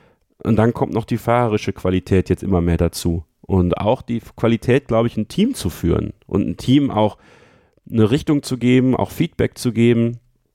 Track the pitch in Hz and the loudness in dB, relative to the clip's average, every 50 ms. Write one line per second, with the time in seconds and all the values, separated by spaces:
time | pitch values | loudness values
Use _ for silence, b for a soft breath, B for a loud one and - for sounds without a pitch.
0 | b b b b b _ _ _ - - 117 101 107 117 123 - - - - 107 | b b b b b _ _ _ -2 0 2 2 2 2 2 -2 -4 -4 -2 -4
1 | 113 - 120 110 - - 117 120 123 117 107 104 - - - - - 92 90 92 | -4 -4 -6 -4 -2 0 0 2 2 0 0 -2 -4 -6 -8 -4 -2 0 0 0
2 | - - 98 95 90 - 92 - - - 98 87 85 85 85 80 85 82 - - | 0 2 0 0 2 0 -2 -2 0 0 0 0 2 0 0 0 0 -2 -2 -4
3 | - 90 85 85 80 - _ _ - - 92 92 90 90 - - - 104 123 - | -4 -2 -2 -4 -6 -10 _ _ -6 -2 0 2 2 2 0 -2 0 -2 -2 -2
4 | - - 120 113 - - - - - 113 117 110 - - 120 143 - - 117 113 | -4 -6 -8 -8 -8 -12 -8 -2 0 0 0 0 0 0 0 0 0 0 0 0
5 | 117 117 - - 107 - - - 202 262 262 - - 90 - - - 85 80 - | 0 0 -2 -4 -6 -4 -2 -2 0 0 -2 -4 -6 -6 -4 -2 0 0 0 0
6 | - - - _ _ - - - - - 87 - - - 127 147 143 127 82 104 | -2 -4 -10 _ _ -4 -2 -2 -2 -2 -4 -4 0 2 2 4 2 2 0 0
7 | 110 104 - b b b b b b b b b b b b b _ - - 113 | 0 0 -2 b b b b b b b b b b b b b _ -4 0 2
8 | 110 101 123 - - - 156 143 - - 131 120 117 123 127 131 127 131 127 - | 2 2 2 0 0 0 -2 -2 -2 -4 -6 -2 2 2 4 4 4 2 2 0
9 | 101 - - - - 175 - - 113 - - - - 123 107 110 117 120 120 117 | -2 -4 -2 -4 -4 -4 -2 -2 -4 -4 -4 -4 -4 -2 0 2 2 4 4 2
10 | 117 117 120 117 - _ _ _ _ _ _ | 0 -2 -4 -8 -14 _ _ _ _ _ _